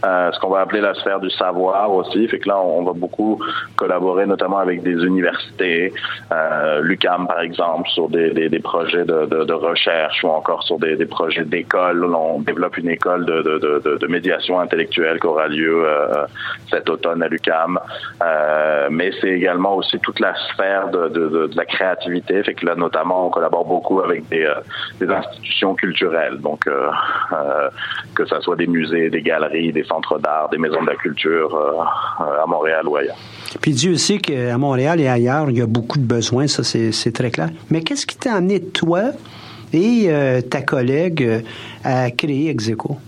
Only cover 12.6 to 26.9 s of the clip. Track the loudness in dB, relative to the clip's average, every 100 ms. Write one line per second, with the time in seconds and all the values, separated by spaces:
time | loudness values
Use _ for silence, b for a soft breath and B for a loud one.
12.6 | -2 -2 -2 0 0 0 0 0 2 0
13.6 | 2 0 0 0 0 0 0 -2 0 0
14.6 | 2 0 0 0 0 2 0 2 0 0
15.6 | 2 2 2 2 2 0 -2 B B B
16.6 | -4 -4 -2 -2 0 0 0 0 0 2
17.6 | 2 0 -4 B B -2 0 2 2 2
18.6 | 2 2 2 0 -2 0 0 2 2 2
19.6 | 2 2 0 -2 -2 0 0 0 -6 -2
20.6 | 0 2 0 0 0 0 0 2 0 0
21.6 | -2 0 0 0 -2 -4 0 0 0 -2
22.6 | -2 0 0 0 0 2 2 2 2 2
23.6 | 0 0 2 0 2 0 0 0 0 0
24.6 | -4 B B -4 -2 0 -2 -10 -4 0
25.6 | 0 0 -2 0 0 2 0 -2 -4 -2
26.6 | -2 0 0